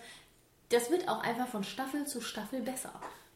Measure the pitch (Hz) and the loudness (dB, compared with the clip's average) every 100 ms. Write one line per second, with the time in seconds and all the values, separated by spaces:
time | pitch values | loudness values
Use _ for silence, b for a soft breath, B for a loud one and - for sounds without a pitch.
0 | B B B - _ _ - 240 254 349 | B B B -20 _ _ 4 4 6 4
1 | - 220 226 233 247 208 196 - 269 294 | 4 2 2 2 0 0 -2 -2 -2 -2
2 | 277 240 - 220 202 262 233 254 - - | -2 -2 -4 -4 -4 -2 -2 -4 -6 -8
3 | B B B | B B B